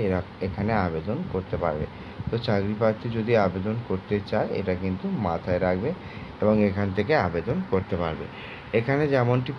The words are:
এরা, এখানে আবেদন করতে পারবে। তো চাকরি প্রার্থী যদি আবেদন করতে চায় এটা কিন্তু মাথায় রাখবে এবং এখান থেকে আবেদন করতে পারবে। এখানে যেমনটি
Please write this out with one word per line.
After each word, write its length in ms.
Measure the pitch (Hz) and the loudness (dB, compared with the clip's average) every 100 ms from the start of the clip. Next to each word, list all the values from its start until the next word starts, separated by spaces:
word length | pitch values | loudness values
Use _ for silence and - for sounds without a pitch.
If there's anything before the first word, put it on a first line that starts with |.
| 107 | 2
এরা, 140 | 92 87 - 90 | 0 -2 -6 -4
এখানে 260 | - 101 110 90 | -2 0 2 2
আবেদন 320 | 80 82 127 185 | 0 -4 -4 -2
করতে 240 | 95 92 - | -4 -4 -2
পারবে। 300 | 87 76 76 - - - - | 0 0 -4 -8 -14 -8 -4
তো 80 | 117 120 | -2 0
চাকরি 280 | 104 98 107 | 0 0 2
প্রার্থী 260 | 113 107 120 117 | 2 2 -2 -2
যদি 180 | 107 117 | 2 4
আবেদন 400 | 98 90 95 113 120 | 4 2 -2 -4 -2
করতে 280 | 95 - 104 101 | -6 -2 -2 0
চায় 180 | 107 143 - | -2 0 -2
এটা 140 | 95 | -2
কিন্তু 320 | 90 95 92 196 185 95 | -2 -2 -2 -2 -2 0
মাথায় 340 | 82 - 90 92 | -2 0 0 2
রাখবে 240 | 92 120 185 - - - - | 2 0 -4 -8 -12 -14 0
এবং 140 | 104 107 104 | 4 6 4
এখান 200 | 95 101 95 | 2 0 0
থেকে 160 | 104 151 | 2 4
আবেদন 400 | 92 85 85 165 185 | 4 0 0 -2 0
করতে 260 | 95 95 90 | 0 0 -2
পারবে। 300 | 85 76 - - - - - | -2 -2 -8 -10 -12 -14 -2
এখানে 360 | 113 120 139 151 | 0 2 2 4
যেমনটি 440 | 135 120 123 127 | 4 4 4 2